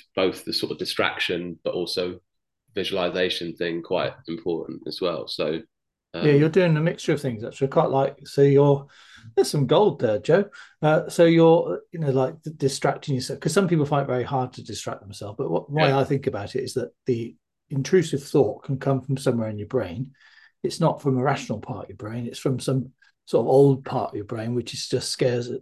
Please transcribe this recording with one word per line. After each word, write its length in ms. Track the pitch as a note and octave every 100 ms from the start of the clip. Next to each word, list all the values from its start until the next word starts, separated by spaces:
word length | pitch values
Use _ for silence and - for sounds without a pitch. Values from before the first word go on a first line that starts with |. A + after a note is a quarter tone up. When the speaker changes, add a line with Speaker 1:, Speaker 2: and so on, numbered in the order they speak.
| _ -
Speaker 1:
both 260 | F#2+ -
the 80 | -
sort 220 | - -
of 60 | -
distraction, 760 | F2 - G2 - - F2 F2 D#2+
but 100 | -
also 460 | F2+ F2 F#2+ F2+ F2 _ _ _ _ _ G2+
visualization 800 | F#2 F#2+ F2 F2+ F2+ - E2+ -
thing 260 | E2+ E2+
quite 320 | - F2+ - - -
important 580 | E2 F2+ D#2+ - - -
as 140 | -
well. 300 | F2 D#2 -
So, 320 | - D2+ D#2+ - _ _ _ _ F2
Speaker 2:
Yeah, 180 | D3
Speaker 1:
um, 60 | C#3+
Speaker 2:
you're 100 | D#3
doing 280 | F#3 F3+ D3+
a 40 |
mixture 320 | E3 - -
of 80 | C#3+
things, 220 | C3+ A2
actually. 240 | A#2 - C3+
I 40 |
quite 180 | E3+ C#3
like, 380 | C3+ C3+ - -
so 160 | -
you're, 420 | C#3+ C#3 C#3+ C#3+ C#3+ _ - - - -
there's 140 | -
some 160 | D3+ C3
gold 340 | D#3+ G#3 -
there, 200 | A#2+ G#2
Joe. 280 | - F3 G3+ - - -
Uh, 300 | D3+ D#3+ E3
so 160 | - E3+
you're, 560 | E3 E3 E3 E3 F3+ -
you 80 | E3+
know, 120 | D3
like, 280 | C3 C3 D#3+
d-, 80 | D#3 D#3
distracting 600 | C3+ - D3 C3+ - B2+
yourself, 240 | - C#3
'cause 120 | D#3
some 160 | G3+ F3+
people 180 | E3+ D3
find 180 | C#3+
it 40 | C3+
very 120 | B2+
hard 300 | A#2 C3+ B2+
to 100 | -
distract 380 | A2+ G#2 - -
themselves. 360 | G2 G2+ G2+ G#2+
But 120 | D#3
what, 220 | E3+ -
why 160 | D3 D3
Speaker 1:
Yeah. 120 | C3+
Speaker 2:
I 40 |
think 240 | C3 C#3+ -
about 280 | G#2+ G#2 -
it 80 |
is 120 | B2 B2
that 160 | - _ -
the 280 | A#2 A#2 - _ _ -
intrusive 540 | C#3 C3 F#3 E3 -
thought 400 | - D3+ C3+ B2+
can 140 | - C3+
come 240 | C#3+ C3
from 160 | C3+ C#3
somewhere 320 | C#3 A#2 A2
in 80 | G#2
your 100 | G2+
brain. 460 | B2+ G#2+ B2 C3 _ _ _ _ _
It's 180 | - -
not 220 | D#3+ -
from 160 | C#3+ B2+
a 60 |
rational 360 | C3+ B2+ - G#2+
part 260 | - G2+ -
of 40 |
your 80 | F#2+
brain. 300 | G#2+ A#2 A#2+
It's 100 | -
from 200 | D3+ B2+
some 320 | - C3+ - _ _ _ -
sort 200 | - A#2+
of 20 |
old 360 | C3+ C#3+ C3
part 280 | - C3 G2
of 40 | -
your 100 | G2+
brain, 280 | A2+ A2+
which 200 | A#2+ A2+ -
is 120 | -
just 220 | B2 -
scares, 400 | - C3+ A#2+ A#2+ A#2+